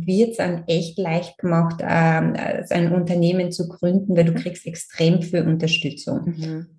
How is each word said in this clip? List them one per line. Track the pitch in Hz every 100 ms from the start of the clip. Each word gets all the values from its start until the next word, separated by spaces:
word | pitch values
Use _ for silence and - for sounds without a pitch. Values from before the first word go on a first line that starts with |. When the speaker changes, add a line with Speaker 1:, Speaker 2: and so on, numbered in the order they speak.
Speaker 1:
wird's | - 190 226 -
einem | 180 170 -
echt | 165 - -
leicht | 180 165 175 -
gemacht, | 180 165 165 165
ähm, | 170 165 165 160 165 -
also | - - -
ein | 180 170
Unternehmen | 180 170 175 170 185 175
zu | 175 170
gründen, | - 175 190 196 170
weil |
du | 165
Speaker 2:
Mhm. | 165
Speaker 1:
kriegst | 180 - 165
extrem | 165 - - 165 180
viel | 170 175 165
Unterstützung. | 160 165 165 143 - - -
Speaker 2:
Mhm. | - 160 160 160 170